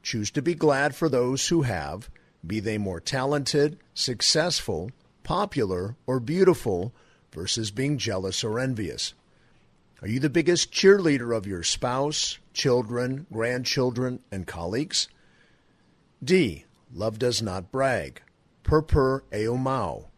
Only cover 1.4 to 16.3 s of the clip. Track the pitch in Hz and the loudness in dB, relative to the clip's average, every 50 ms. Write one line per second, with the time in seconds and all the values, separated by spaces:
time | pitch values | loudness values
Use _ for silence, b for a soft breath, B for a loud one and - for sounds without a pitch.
1.4 | - - 175 165 143 117 101 85 73 71 78 101 120 - b b b b b _ | 0 2 2 2 2 0 -2 -4 -4 -6 -8 -10 -12 -16 b b b b b _
2.4 | - 82 101 110 95 110 107 107 104 95 90 82 - - - 131 127 139 147 147 | -10 -6 -6 -4 -2 -2 -2 -2 -2 -4 -6 -6 -6 -6 -4 -2 0 0 0 0
3.4 | 135 - - 147 143 151 151 - _ _ _ - - 170 123 - - - - 156 | -2 0 2 2 2 2 0 -6 _ _ _ -6 -4 -4 -2 0 0 2 2 2
4.4 | 160 180 151 - - - 95 78 87 131 - _ _ _ _ _ _ - 156 180 | 2 0 -2 -2 -2 -4 -4 -4 -6 -8 -12 _ _ _ _ _ _ -4 -2 -2
5.4 | 208 202 - 143 110 95 92 87 92 104 120 _ _ - 131 131 117 113 160 185 | -2 -2 0 -2 0 0 0 -2 -4 -6 -8 _ _ -4 -2 -2 -2 -2 2 6
6.4 | 190 180 165 - - 117 95 85 92 120 b b b b b b b b - 78 | 6 6 6 4 0 -2 -2 -2 -2 -6 b b b b b b b b -12 -8
7.4 | 87 - - 117 110 101 101 113 131 143 147 127 95 113 98 92 95 95 95 - | -6 -4 -4 -4 -4 -6 -4 -2 -2 0 0 -2 -2 -4 -4 -2 -4 -4 -4 -4
8.4 | - 110 107 120 131 131 127 107 101 78 - - - - - _ _ b b b | -4 -2 -2 -2 -2 -2 -2 -4 -4 -6 -6 -6 -8 -8 -10 _ _ b b b
9.4 | b b b b b b b _ _ _ _ _ - 95 113 131 139 151 127 170 | b b b b b b b _ _ _ _ _ -6 -4 -2 0 0 2 2 2
10.4 | 151 170 175 165 - - - - - 196 202 202 180 160 143 131 120 117 117 113 | 2 4 2 2 0 -2 -2 6 8 8 8 8 6 4 2 2 0 0 -2 -2
11.4 | 95 101 95 87 85 - - - - 123 123 131 139 147 156 - - - - - | -2 -4 -6 -4 -2 -4 -2 -2 -2 -2 0 0 -2 -2 -2 -2 -4 -4 -6 -10
12.4 | _ _ _ - - 139 123 123 117 107 120 120 123 127 135 139 170 _ - 110 | _ _ _ -2 2 4 4 4 2 0 -4 -4 -2 -2 -4 -6 -8 _ -4 -2
13.4 | 113 120 123 127 127 - - 147 127 127 120 120 127 127 127 - _ _ - 95 | -2 0 -2 -2 -2 -2 0 2 0 0 0 0 -2 -2 -4 -6 _ _ -8 -8
14.4 | 87 - - 87 85 87 101 123 156 190 - - - b b b b b b b | -8 -8 -8 -6 -6 -4 -2 -2 -4 -2 -2 -4 -4 b b b b b b b
15.4 | b b b b b b b b b b b b b _ _ _ 123 131 | b b b b b b b b b b b b b _ _ _ 0 2